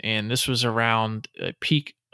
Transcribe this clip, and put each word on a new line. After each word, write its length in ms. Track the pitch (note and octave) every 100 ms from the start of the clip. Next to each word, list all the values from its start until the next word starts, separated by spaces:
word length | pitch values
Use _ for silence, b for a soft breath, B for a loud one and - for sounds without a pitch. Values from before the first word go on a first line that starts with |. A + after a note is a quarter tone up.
and 260 | G#2+ G#2+ G#2+
this 180 | B2 -
was 180 | B2 A#2+
around 640 | A2+ A2+ A2+ A2 A2 - -
a 140 | - -
peak 340 | - D3+ C#3+ _ _